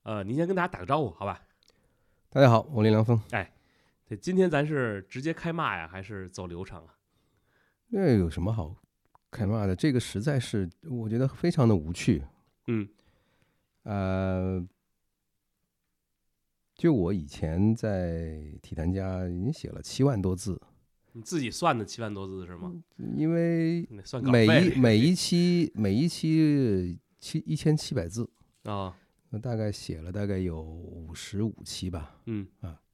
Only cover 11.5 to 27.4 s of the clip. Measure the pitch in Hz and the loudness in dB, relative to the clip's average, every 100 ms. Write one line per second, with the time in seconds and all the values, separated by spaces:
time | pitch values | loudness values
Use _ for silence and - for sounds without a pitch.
11.5 | 160 117 95 78 87 - 78 69 _ _ | 4 4 4 0 -4 0 0 -2 _ _
12.5 | _ - 110 101 _ _ _ _ _ _ | _ -4 -4 -4 _ _ _ _ _ _
13.5 | _ _ _ 113 101 95 95 95 92 92 | _ _ _ -6 -4 -2 0 0 0 0
14.5 | 92 87 _ _ _ _ _ _ _ _ | -2 -6 _ _ _ _ _ _ _ _
15.5 | _ _ _ _ _ _ _ _ _ _ | _ _ _ _ _ _ _ _ _ _
16.5 | _ _ - 170 123 85 98 73 - 78 | _ _ 0 2 4 2 0 -6 -4 -2
17.5 | 87 107 113 110 95 87 82 82 78 76 | 2 2 2 -2 -2 -2 -4 -6 -10 -14
18.5 | 71 - 82 85 95 95 92 90 87 117 | -16 -12 -4 -2 -2 -4 -4 -4 -4 -4
19.5 | 160 - - - - 139 110 92 92 101 | -6 -10 -12 -10 0 2 2 0 -2 -4
20.5 | 82 - _ _ _ _ 117 - 170 117 | -8 -12 _ _ _ _ -20 -6 -4 -4
21.5 | - 170 120 101 - 107 98 98 95 87 | 0 0 0 -4 -6 -8 -6 -8 -10 -12
22.5 | 85 180 175 - - - 139 156 170 170 | -12 -12 -12 -16 -12 -8 -2 0 2 2
23.5 | 165 165 170 - 101 - 123 135 120 107 | 2 0 -2 -6 -12 -10 -2 4 8 8
24.5 | - 185 131 120 107 151 180 - 175 175 | 8 6 6 6 8 6 4 2 4 4
25.5 | 175 - - 101 107 165 - 160 160 151 | 4 2 0 2 4 2 0 2 4 4
26.5 | 143 120 95 90 85 _ _ - 156 | 4 4 2 0 -6 _ _ -8 -6